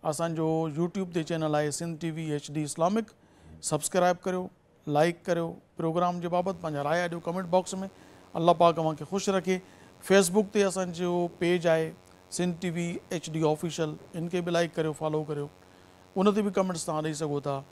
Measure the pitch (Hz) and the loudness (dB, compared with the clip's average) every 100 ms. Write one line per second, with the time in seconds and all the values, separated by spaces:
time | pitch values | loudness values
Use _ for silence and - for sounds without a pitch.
0 | - 147 170 160 160 160 160 147 175 196 | -2 -2 -2 -2 0 0 -2 -2 -2 -2
1 | 185 170 156 170 156 151 151 143 170 160 | -4 -4 -4 -2 0 0 0 -4 -6 -6
2 | 165 156 160 147 - 147 151 - 165 214 | -6 -6 -4 -6 -6 -6 -6 0 0 0
3 | 220 - _ _ - - - 151 - 190 | -4 -12 _ _ -20 -12 -4 -2 0 2
4 | 180 175 - 185 185 _ _ _ - 147 | 4 2 -2 -4 -6 _ _ _ -2 4
5 | 165 170 - 170 165 170 _ _ 165 160 | 4 2 -2 -2 -2 -8 _ _ -2 2
6 | 175 180 170 175 180 175 165 147 143 165 | 0 -2 -2 0 0 -4 -6 -4 0 0
7 | 175 170 165 175 180 185 180 190 190 - | 0 -4 -6 -6 0 0 0 -6 -8 -12
8 | - - - - 165 170 170 165 160 151 | -20 -20 -12 2 4 6 6 6 0 -2
9 | 151 196 190 190 170 185 - - - - | -4 -4 0 0 2 -2 -2 -20 -20 -20
10 | - 196 180 185 196 214 196 180 180 170 | 4 6 6 4 2 2 2 0 -4 -2
11 | 180 175 175 - 170 180 165 160 160 170 | 0 0 0 0 0 2 4 2 0 -8
12 | - - - - 180 170 185 170 170 180 | -20 -20 -14 -2 -2 0 -4 -2 -4 -6
13 | - 180 165 160 156 156 175 151 160 156 | -6 -8 -4 0 2 2 -2 -2 -4 -4
14 | - 175 170 180 175 170 170 170 160 147 | -12 -8 -4 -4 0 0 0 0 -2 -2
15 | 156 156 156 147 143 92 - - - - | -4 -4 -4 -6 -8 -12 -20 -20 -20 -20
16 | - - 196 202 208 196 190 170 - 156 | -8 2 4 4 2 0 0 -2 -4 -2
17 | 156 147 156 143 143 139 143 | -2 -4 -2 -2 -4 -6 -8